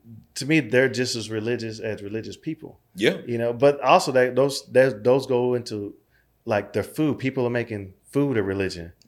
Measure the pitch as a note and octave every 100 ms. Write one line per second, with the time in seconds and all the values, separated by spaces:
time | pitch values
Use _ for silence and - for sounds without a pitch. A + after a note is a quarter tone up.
0 | - A2+ - - C3 D#3+ A#2+ B2 C3 A2+
1 | B2 A#2 G#2+ A2 G#2+ A#2+ A2+ A2 G#2+ G2+
2 | G2+ A2 G#2 F#2+ - D#3+ - - _ -
3 | A2+ F#3 A#2+ A#2+ A#2 A#2+ C#3 C#3+ B2+ F3
4 | E3 B2+ B2+ B2 C#3 C3+ - B2+ C3+ G#2+
5 | A#2 C3+ C3 B2 B2 B2 A#2 G#2+ G2+ -
6 | _ _ _ _ - G#2 G#2 G#2+ G2+ -
7 | D#3 - C3 C3 A#2+ A#2+ A#2 G#2+ F#2+ -
8 | _ C#3 C#3+ A#2 G2 G2 F#2+ F2 E2+ -